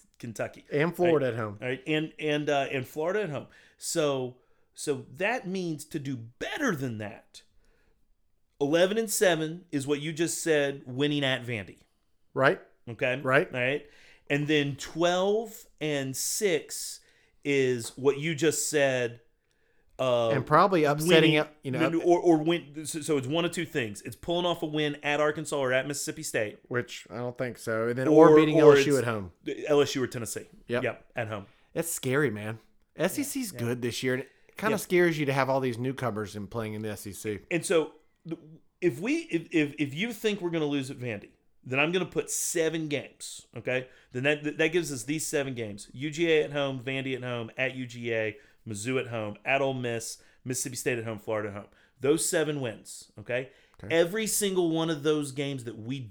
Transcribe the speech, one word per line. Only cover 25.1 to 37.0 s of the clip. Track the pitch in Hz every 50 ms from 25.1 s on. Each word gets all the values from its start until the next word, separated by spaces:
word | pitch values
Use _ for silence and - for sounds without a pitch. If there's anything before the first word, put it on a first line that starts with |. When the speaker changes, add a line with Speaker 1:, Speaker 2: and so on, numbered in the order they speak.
| 147 143
Speaker 1:
Arkansas | 151 151 151 165 151 - 156
or | 143 135 127 127
at | 131 131 143
Mississippi | 143 - - 156 151 156 151
State. | - - 123 107 104 - - - -
Speaker 2:
Which | 131 123 120 - - - - -
I | -
don't | 117 123 123 120 -
think | 131 123 107 -
so. | - 117 110 110 113 120
And | 120
then, | 131 131 151
or | 151 156 160 160
Speaker 1:
Or, | 151
Speaker 2:
beating | 156 160 156 151 160
Speaker 1:
or | 151 147 143
Speaker 2:
L | 139
S | 139
U | 147 139
Speaker 1:
it's | 127 117
Speaker 2:
at | 120 113
home. | 104 95 87 - _ - - - - - 151
Speaker 1:
L | 147 147
S | 139 139 -
U | 135 123
or | 117
Tennessee. | - 123 113 - - 104 104 - - - -
Speaker 2:
Yep. | - 117 123 123
Speaker 1:
Yep, | 113 104 - - - -
at | 123 117 107
home. | 110 101 101 - _ _ _ _ -
Speaker 2:
That's | 160 165 - -
scary, | - - 127 127 147 151 123
man. | 104 104 104 110 113 - - _ _ _ _ _ _
S | - 160 196 - 302
E | 277
C's | - - 269 254 190 135
Speaker 1:
Yeah. | 117
Speaker 2:
good | 120 117 123 120 120
this | 120 117 - 131
year. | 127 127
And | 127 131
it | - _ _ _ _ _
kinda | - 202 220 220
Speaker 1:
Yeah. | 190
Speaker 2:
scares | - - 185 175 175 170 151 151
you | 147
to | 135 131
have | 139 131 131
all | 135 135
these | 131 127 113 110
newcomers | 123 131 135 - 131 117 104 107 107 95 104
and | 104 101 92
playing | - 117 110 107 107
in | 107 110
the | 107
S | 101 -